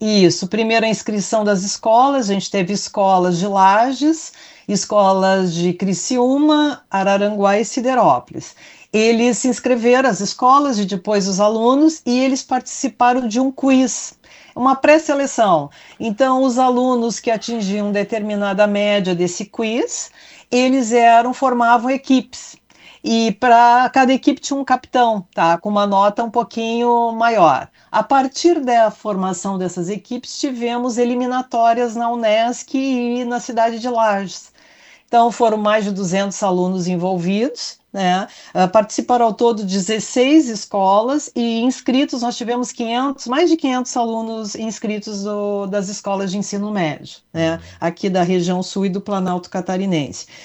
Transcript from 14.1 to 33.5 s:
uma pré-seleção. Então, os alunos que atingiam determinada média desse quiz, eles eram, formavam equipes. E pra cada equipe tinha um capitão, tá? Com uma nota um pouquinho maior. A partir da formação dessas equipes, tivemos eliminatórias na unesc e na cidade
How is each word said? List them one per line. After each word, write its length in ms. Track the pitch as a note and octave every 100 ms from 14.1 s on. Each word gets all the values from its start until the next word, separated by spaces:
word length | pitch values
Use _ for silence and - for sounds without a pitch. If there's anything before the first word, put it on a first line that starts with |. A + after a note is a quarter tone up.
| - _ - -
uma 220 | - C4 C4
pré-seleção. 920 | D4 D#4 D#4 C#4+ C#4 - G#3+ E3 C#3+ - - -
Então, 460 | A3 G#3 C4 C4
os 160 | C4+ A#3+
alunos 600 | B3+ B3 B3+ B3 A#3 G3
que 100 | -
atingiam 600 | A3 - A#3 F#3+ G#3 G3+
determinada 760 | G3+ G3+ A3+ G#3 G#3 G3+ G3 G#3
média 480 | G3+ G#3 G#3 F#3 F3
desse 300 | F3 - G#3
quiz, 640 | - A3 A#3 A#4+ - - _ - - _
eles 400 | B3 B3+ C4+ A3
eram, 420 | A#3+ A#3 A#3 A#3+
formavam 560 | B3 C4 A#3+ A#3 A#3+ A#3+
equipes. 680 | C4+ - C4 - - - - _ _ - - -
E 220 | A#3 A3+ G#3+
pra 500 | B3+ A#3 A#3+ A#3+ B3
cada 180 | C4+ B3+
equipe 300 | C4+ - C#4
tinha 180 | - C#4
um 60 | C4
capitão, 600 | B3+ - B3+ A#3 G#3+ F3+
tá? 240 | - E3 E3+
Com 120 | G#3
uma 180 | G#3 G3+
nota 380 | G3 G3+ G#3 A#3
um 60 |
pouquinho 800 | A#3+ A3+ A#3 A3+ A#3 A#3+ A#3+ A#3
maior. 560 | A3+ A#3 A3+ D#3+ C3 - _ _
A 140 | -
partir 560 | G#3+ C#4 C4 - E4+ E4
da 320 | B3 A#3 A3
formação 640 | - G#3+ F#3+ F#3+ F3+ G3 F#3+
dessas 300 | F#3 F3+ E3+
equipes, 500 | G#3 - B3+ - -
tivemos 600 | D4 B3 A#3+ A#3+ B3 A#3
eliminatórias 1000 | A#3+ B3 B3+ B3+ B3+ A#3 A#3 A3+ A#3+ A3+
na 140 | A#3
unesc 640 | A#3+ A3+ A3 A#3 B3 - C4+
e 480 | C4+ B3 A#3+ A#3+
na 160 | A#3+ A#3+
cidade 400 | -